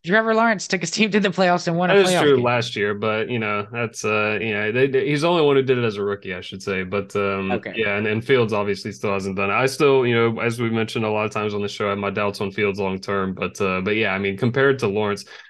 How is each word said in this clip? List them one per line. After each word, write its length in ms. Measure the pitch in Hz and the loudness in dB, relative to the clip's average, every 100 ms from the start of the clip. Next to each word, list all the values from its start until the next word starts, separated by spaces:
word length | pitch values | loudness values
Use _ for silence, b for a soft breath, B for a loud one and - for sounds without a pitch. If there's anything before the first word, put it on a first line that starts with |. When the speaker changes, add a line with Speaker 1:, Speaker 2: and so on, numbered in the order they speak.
Speaker 1:
Trevor 320 | 160 214 226 | 0 2 2
Lawrence 320 | 220 233 196 - | 2 2 0 -2
took 140 | 190 | -4
his 100 | 170 | -2
team 200 | - 214 | 0 2
to 100 | 208 | 2
the 80 | 196 | 2
playoffs 400 | 185 185 175 175 | 2 2 2 0
and 80 | 170 | 0
won 140 | 180 | 4
a 40 | |
Speaker 2:
That 120 | 196 185 | 6 6
is 40 | |
Speaker 1:
playoff 120 | 175 | 4
Speaker 2:
true 140 | 147 131 | 4 4
Speaker 1:
game. 80 | 120 | 4
Speaker 2:
last 280 | 123 113 | 0 -2
year, 200 | 113 101 | -2 -2
but, 340 | 104 110 107 110 | 0 -2 -2 -2
you 100 | 120 | -2
know, 280 | 107 104 101 | -2 -2 -4
that's, 320 | 117 113 - | -6 -6 -4
uh, 360 | 110 107 107 107 | -2 0 0 -2
you 140 | 110 | -2
know, 180 | 104 107 | -2 0
they, 140 | 120 139 | 2 2
they, 220 | 131 139 | 2 0
he's 120 | 147 | 0
the 80 | 165 | 2
only 140 | 175 | 4
one 140 | 147 139 | 4 4
who 60 | |
did 140 | 127 123 | 4 2
it 80 | |
as 140 | 117 104 | 0 -2
a 40 | |
rookie, 300 | 101 101 95 | -4 -4 -6
I 80 | 90 | -10
should 220 | 90 95 | -10 -10
say. 220 | 101 95 | -4 -4
But, 300 | 92 101 98 | -2 -4 -4
um, 380 | 104 101 98 95 | -2 -2 -2 -2
Speaker 1:
Okay. 220 | 98 107 98 | -4 -6 -4
Speaker 2:
yeah, 220 | 107 101 | -2 0
and, 80 | 107 | 0
and 180 | 110 | -2
Fields 300 | - 131 110 | 2 2 4
obviously 380 | 104 104 98 110 | 0 -2 -4 -6
still 200 | 98 107 | -6 -4
hasn't 240 | 98 98 95 | -2 -2 -2
done 140 | 98 | 0
it. 20 | |
I 140 | 107 131 | 2 0
still, 400 | - 147 135 123 | 2 4 4 4
you 80 | |
know, 260 | 117 117 113 | 2 2 0
as 180 | 117 117 | -2 -2
we 120 | 113 | -2
mentioned 340 | 113 110 123 | 0 -2 -2
a 60 | 110 | -2
lot 160 | 107 107 | -2 -2
of 60 | |
times 200 | 107 107 | -2 -4
on 80 | 101 | -4
the 80 | 101 | -6
show, 200 | - 104 | -4 -2
I 20 | |
have 80 | 101 | -2
my 100 | 101 | -2
doubts 320 | 98 104 98 | -2 -2 -2
on 100 | 101 | -6
Fields 300 | 95 104 98 | 0 -2 0
long 180 | 95 95 | -4 -4
term, 360 | 98 101 95 | -4 -2 -2
but, 260 | 92 - - | -4 -6 -2
uh, 220 | 98 92 | -2 0
but 140 | 95 107 | 0 0
yeah, 180 | 104 | 0
I 40 | 95 | 0
mean, 200 | 98 98 | -2 0
compared 400 | 123 131 139 135 | 0 2 2 2
to 100 | 110 | 0
Lawrence 380 | 104 104 101 - B | 0 -2 -4 -8 B